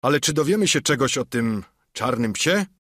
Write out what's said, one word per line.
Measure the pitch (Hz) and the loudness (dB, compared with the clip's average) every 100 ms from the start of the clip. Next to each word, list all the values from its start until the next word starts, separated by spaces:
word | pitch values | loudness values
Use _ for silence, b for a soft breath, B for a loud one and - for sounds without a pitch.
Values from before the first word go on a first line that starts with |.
Ale | 135 143 | 2 0
czy | - | 0
dowiemy | 151 147 208 190 | 0 2 2 2
się | 143 | 0
czegoś | - 143 131 - | 0 0 0 -2
o | |
tym | 120 123 117 107 95 _ _ | -4 -2 -2 -2 -8 _ _
czarnym | - 113 120 117 | -6 -2 0 -2
psie? | 101 151 190 190 _ | 0 0 0 -2 _